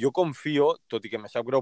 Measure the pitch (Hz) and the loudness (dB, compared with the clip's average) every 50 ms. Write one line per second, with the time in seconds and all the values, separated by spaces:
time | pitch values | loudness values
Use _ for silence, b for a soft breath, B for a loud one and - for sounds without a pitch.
0 | 117 139 120 185 180 160 135 - - 151 151 143 143 151 170 - _ - 120 110 | -2 0 2 2 0 0 -2 -6 -4 0 2 4 4 4 2 0 _ -6 -6 -6
1 | 104 107 113 110 104 101 - 120 113 123 135 135 | -6 -6 -8 -8 -8 -6 -6 -6 -2 0 0 0